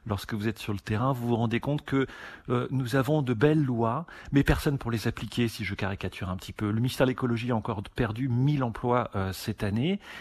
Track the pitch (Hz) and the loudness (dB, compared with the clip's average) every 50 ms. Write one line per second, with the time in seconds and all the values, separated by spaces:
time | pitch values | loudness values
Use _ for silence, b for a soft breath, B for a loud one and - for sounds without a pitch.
0 | - 110 101 95 - - 117 104 104 113 107 - - - 101 98 - - 107 104 | -6 -4 -4 -4 -4 -4 -4 -2 -2 -2 -2 -4 -4 -6 -6 -4 -2 -2 0 2
1 | 127 135 139 123 120 120 117 113 117 110 117 117 - 139 147 147 - - 135 135 | 2 0 0 0 0 0 2 2 2 2 2 0 0 0 -2 -2 -2 0 0 2
2 | 131 B B B B B B B B 127 123 123 127 - 131 131 131 113 135 135 | 2 B B B B B B B B -2 0 0 0 0 -2 -2 0 2 2 2
3 | 123 139 156 151 135 123 120 107 147 151 156 160 143 127 120 113 113 113 120 156 | 2 4 2 2 2 2 2 4 4 6 6 4 4 2 2 2 2 2 0 -2
4 | 170 B B B B B 139 143 139 - 147 - - 156 139 127 - 117 117 107 | -4 B B B B B 2 4 4 4 4 2 2 0 0 0 -2 -2 -2 0
5 | - 117 - - 120 104 - 123 120 110 - - 104 98 98 - 104 95 98 - | 0 -2 -2 -4 -6 -4 0 0 0 0 0 -4 -6 -6 -4 -2 -2 -2 -2 -4
6 | - 90 - - 98 92 92 - - - - - 107 104 110 113 123 131 - - | -6 -8 -6 -6 -6 -6 -6 -6 -8 -10 -6 -2 -2 0 2 2 0 0 2 2
7 | 135 127 127 - 131 120 117 110 120 123 120 110 - 123 107 107 98 - - - | 2 2 2 2 0 0 0 0 0 -2 -2 -2 -2 -4 -4 -6 -8 -6 -2 -2
8 | 120 107 110 117 139 131 120 123 131 147 147 135 131 117 107 - - 123 120 123 | -2 0 -2 -2 -2 0 2 2 4 4 2 2 0 -2 -2 -2 0 2 2 2
9 | 113 - - 101 95 95 92 - - 117 104 - 107 101 101 117 135 180 196 202 | 2 0 -2 -2 -2 -2 -4 -4 -4 -6 -4 -2 -2 0 0 2 2 0 0 -2
10 | B B B B | B B B B